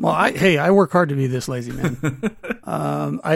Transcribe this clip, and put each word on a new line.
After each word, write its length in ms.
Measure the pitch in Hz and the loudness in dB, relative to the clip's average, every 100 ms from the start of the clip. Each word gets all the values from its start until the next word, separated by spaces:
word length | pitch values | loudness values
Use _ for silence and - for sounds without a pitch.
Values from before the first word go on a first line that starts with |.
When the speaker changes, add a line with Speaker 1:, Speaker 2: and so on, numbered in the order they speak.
Speaker 1:
Well, 140 | 170 | -2
I, 180 | 160 214 | 0 0
hey, 240 | - 190 156 | 2 2 4
I 140 | 160 | 4
work 220 | 196 180 | 4 4
hard 180 | 180 170 | 2 2
to 40 | |
be 120 | 139 135 | 0 0
this 200 | 127 120 | -2 -4
lazy, 260 | 127 120 | -6 -6
man. 260 | 127 135 123 | -4 -4 -2
Speaker 2:
<laughs> 640 | 151 131 220 - - - | -4 -4 -6 -6 -8 -8
Speaker 1:
Um, 560 | - 160 151 147 147 196 | -6 -4 -2 -2 -4 -4
I, 120 | - | 0